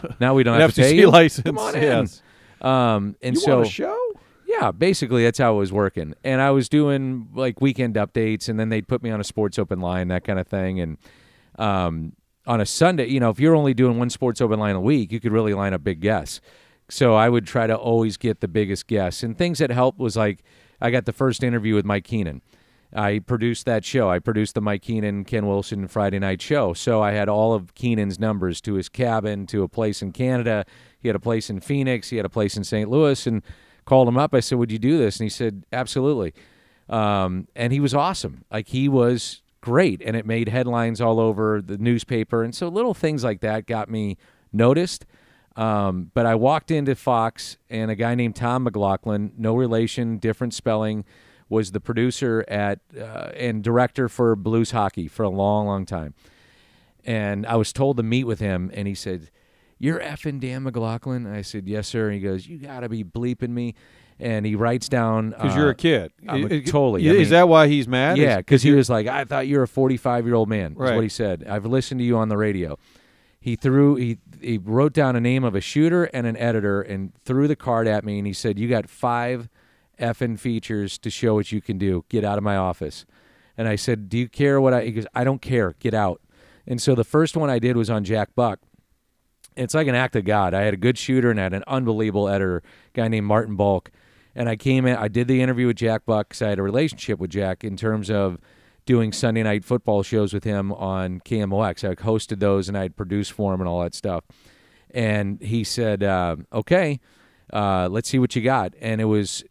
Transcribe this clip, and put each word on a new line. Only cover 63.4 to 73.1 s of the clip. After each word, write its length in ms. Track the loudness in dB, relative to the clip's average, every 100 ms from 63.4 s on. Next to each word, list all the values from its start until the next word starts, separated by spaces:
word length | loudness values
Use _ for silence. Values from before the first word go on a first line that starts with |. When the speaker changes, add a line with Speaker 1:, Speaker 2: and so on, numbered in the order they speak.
| -6
Speaker 2:
me." 240 | -6 -6 -10 _ _ _ -10
And 260 | -4 -2 -2
he 80 |
writes 360 | 0 0 0 -2
down, 420 | 0 0 0 -2
Speaker 1:
'Cause 240 | -2 0 4
you're 140 | 2
a 20 |
Speaker 2:
uh, 40 | 2
Speaker 1:
kid. 360 | 2 2 0 -10 -6
Speaker 2:
I'm 160 | -2
a 20 | 0
Speaker 1:
It, 40 |
it, 140 | -2 0
Speaker 2:
totally. 400 | 2 4 4 6
Speaker 1:
i-, 40 |
Speaker 2:
I 20 | 6
Speaker 1:
is 40 |
Speaker 2:
mean, 100 | 8
Speaker 1:
that 180 | 8 8
why 200 | 8 6
he's 200 | 4 2
mad? 300 | 0 2 4
Speaker 2:
Yeah, 220 | 4 2
Speaker 1:
Is, 40 | 4
Speaker 2:
'cause 160 | 4
he 60 | 8
Speaker 1:
you're 80 | 6
Speaker 2:
was 120 | 6
like, 180 | 0 -2
"I 160 | -4
thought 240 | -4 -4 0
you 100 | 0
were 60 |
a 40 | 0
forty-five-year-old 800 | 2 2 2 0 0 2 2 2
man," 240 | 0 -4
is 40 | -2
Speaker 1:
Right. 160 | 0 0
Speaker 2:
what 80 |
he 60 | 0
said. 360 | -2 -4 -4 -6
"I've 160 | -6 -2
listened 340 | -2 -2 -2
to 60 | 0
you 100 | 0
on 120 | 0
the 80 | 0
radio." 400 | 0 -2 -4 -8 _ _ _